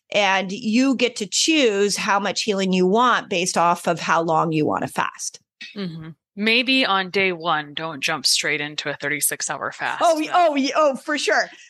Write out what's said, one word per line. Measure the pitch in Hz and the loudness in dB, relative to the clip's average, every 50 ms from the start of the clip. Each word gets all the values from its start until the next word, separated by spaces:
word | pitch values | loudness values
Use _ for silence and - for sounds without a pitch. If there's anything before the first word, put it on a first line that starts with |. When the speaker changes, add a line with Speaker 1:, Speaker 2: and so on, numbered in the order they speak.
| _ _ | _ _
Speaker 1:
And | - 208 202 190 196 190 196 180 | 0 2 2 2 2 0 -2 -4
you | 202 - - 214 214 254 262 277 254 | -6 -6 -2 0 2 4 4 4 2
get | 208 240 233 233 | 2 0 0 0
to | - 214 | -4 -6
choose | 180 - - - 320 320 302 262 226 202 196 208 202 185 | -4 -2 0 2 2 4 4 4 4 4 2 2 0 0
how | 185 185 214 196 202 | -2 0 0 0 0
much | 208 190 - - - | 0 -2 -4 -2 -2
healing | 220 196 196 190 185 185 | -2 0 0 0 2 2
you | 185 180 | 4 4
want | 185 202 233 254 247 214 180 151 - | 4 4 4 4 4 2 2 0 -2
based | 202 170 180 180 - | -4 -2 -2 0 0
off | 190 170 175 175 - - | 2 2 2 2 2 0
of | 190 170 156 | -2 -2 -2
how | - 190 160 165 | 0 0 0 2
long | 165 170 160 156 160 170 | 2 2 2 2 2 2
you | 156 151 147 | 0 0 0
want | 107 95 - | 0 0 -2
to | - - | -4 -4
fast. | - - - - - - - - - - _ _ _ _ - - - | -4 -4 -4 -4 -6 -10 -12 -12 -12 -14 _ _ _ _ -20 -16 -12
Speaker 2:
Mm-hmm. | 208 190 170 160 160 156 165 156 - _ _ _ | -10 -10 -10 -10 -12 -14 -16 -18 -20 _ _ _
Maybe | 196 208 220 226 247 247 262 262 262 247 | -2 0 2 2 2 2 2 2 2 2
on | 190 196 190 185 185 | 2 0 0 -2 -2
day | 196 202 190 185 | -2 0 0 0
one, | 180 160 160 175 156 151 147 147 143 | -2 -2 -2 -2 -2 -2 -2 -6 -8
don't | 156 160 165 156 139 - | -8 -8 -8 -6 -6 -4
jump | 165 156 139 - | -4 -4 -2 0
straight | - - - - 151 151 147 | 0 0 0 0 -2 -2 -2
into | 147 147 151 - - 147 | -4 -6 -8 -8 -6 -6
a | 143 | -6
thirty-six | - 143 143 147 143 - - 147 - - - | -6 -4 -4 -4 -2 -2 -4 -4 -4 -6 -6
hour | 147 - - 139 | -6 -6 -6 -8
fast. | - - 143 123 131 - 311 | -6 -6 -6 -6 -2 0 2
Speaker 1:
Oh, | 349 320 | 2 2
y-, | 302 311 | 0 -2
Speaker 2:
But | - - | 0 2
Speaker 1:
oh, | 359 349 311 | 2 4 4
y-, | 285 277 262 269 - | 2 0 -2 0 2
oh, | 311 311 285 262 | 2 2 2 2
for | - - 311 294 | -2 -4 -4 -4
sure. | 269 - - 302 247 175 175 - - - | -2 0 0 0 0 0 -2 -8 -16 -20